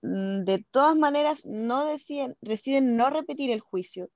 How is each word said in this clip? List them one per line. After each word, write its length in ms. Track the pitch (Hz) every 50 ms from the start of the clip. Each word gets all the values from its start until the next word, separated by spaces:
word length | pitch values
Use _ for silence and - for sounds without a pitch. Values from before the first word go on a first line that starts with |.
mm, 420 | - - 180 190 190 196 196 196 185
de 200 | 185 190 196 208 _
todas 260 | - 262 277 302 320
maneras 480 | 311 302 285 285 294 294 302 302 285 -
no 380 | - 214 214 226 233 240 262 294
deciden, 520 | 302 302 294 - _ 294 285 277 254 - _
deciden 560 | - 208 220 214 - 269 269 269 269 254 233
no 140 | 226 240 269
repetir 400 | 285 311 302 - 285 302 277 254
el 100 | 233 220
juicio. 480 | 214 _ - 185 180 - - 185 180 - _